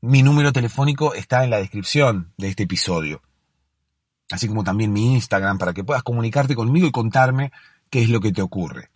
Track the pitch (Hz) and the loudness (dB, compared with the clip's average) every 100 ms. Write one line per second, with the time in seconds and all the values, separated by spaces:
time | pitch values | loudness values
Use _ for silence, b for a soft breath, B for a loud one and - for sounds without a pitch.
0 | 117 135 135 147 143 131 120 - 139 139 | 4 6 6 6 4 2 -2 -2 -2 0
1 | 151 - - 123 127 110 95 104 95 147 | -2 -4 -2 0 2 0 -2 -8 -4 2
2 | 139 101 85 - 98 95 95 90 - 87 | 2 2 -6 -8 -8 -4 -4 -2 -2 -4
3 | 78 73 _ _ _ _ _ _ _ _ | -4 -10 _ _ _ _ _ _ _ _
4 | _ _ _ 92 110 107 98 98 110 101 | _ _ _ -8 -4 -4 -2 0 0 2
5 | 113 131 - 101 98 98 92 90 95 139 | 2 2 2 -2 0 -2 -2 -4 -4 -4
6 | - 120 117 139 135 127 113 151 180 127 | -2 -4 -2 0 0 0 0 2 2 0
7 | 113 135 131 131 139 b b b _ 131 | -2 2 2 2 -4 b b b _ 0
8 | 117 117 104 92 95 98 82 64 - | 2 2 0 -2 -4 -4 -8 -10 -20